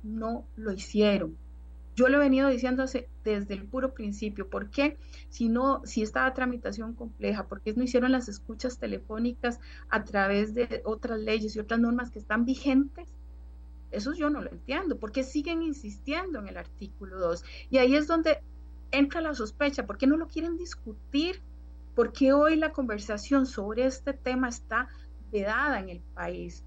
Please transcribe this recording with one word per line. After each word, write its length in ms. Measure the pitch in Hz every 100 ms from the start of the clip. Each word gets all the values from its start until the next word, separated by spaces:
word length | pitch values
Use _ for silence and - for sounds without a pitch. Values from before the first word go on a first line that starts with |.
no 420 | 220 220 220 233 - -
lo 160 | 214
hicieron? 640 | 190 - 208 208 196 160 - - - - - -
Yo 140 | - 254
lo 80 | 285
he 40 |
venido 280 | 277 262 277
diciendo 340 | 247 254 254
hace, 260 | 262 262 - -
desde 300 | 220 208 202
el 100 | 196
puro 300 | 196 262 262
principio. 540 | 262 214 202 214 202 190
¿Por 220 | 202 202
qué? 280 | - 285 - - - -
Si 200 | - 233
no, 340 | 233 262 269
si 180 | - -
estaba 320 | 214 254 262
tramitación 600 | 262 254 247 196 208 226
compleja, 520 | 233 233 - 202 208 -
¿por 140 | 202
qué 120 | -
no 80 | 220
hicieron 280 | 247 247 247
las 160 | 262 247
escuchas 500 | 202 - 220 254 240
telefónicas 840 | 226 196 - 220 240 247 240 240 - - -
a 160 | 214
través 500 | 208 202 196 202 214
de 280 | 220 233 -
otras 360 | - 220 240 220
leyes 340 | 214 220 214
y 60 | 214
otras 180 | 208 233
normas 320 | 233 240 240
que 80 | 214
están 260 | - 220
vigentes? 640 | 240 262 277 262 277 - - - - - - - - - -
Eso 200 | 208 214
yo 160 | 349 294
no 140 | 285
lo 80 | -
entiendo. 480 | 175 - 285 381 247
¿Por 140 | 214
qué 100 | 269
siguen 400 | 262 302 294 330
insistiendo 760 | 330 277 208 202 - 311 381 277
en 80 | 196
el 80 | 180
artículo 640 | 175 - 196 - 196 185
dos? 260 | 175 170 - - -
Y 80 | 262
ahí 160 | 254
es 140 | 285 302
donde 340 | 330 320 294 - - - - -
entra 300 | 269 277 339
la 140 | 320
sospecha. 520 | 262 214 - 285 277 202
¿Por 120 | 202
qué 80 | 269
no 100 | 311
lo 120 | 320
quieren 280 | 320 330 339
discutir? 840 | 349 - 233 214 - 277 339 370 - - - - - -
¿Por 160 | 220
qué 200 | - 269
hoy 220 | 285 302
la 160 | 320 311
conversación 760 | 302 247 208 - 208 - 277
sobre 400 | 262 - 202 220 262
este 260 | 262 -
tema 360 | 269 254 254 254
está 380 | 240 - 220 262 - - - -
vedada 480 | 208 196 226 285 240
en 80 | 185
el 120 | 175 -
país? 480 | - 175 180 175 -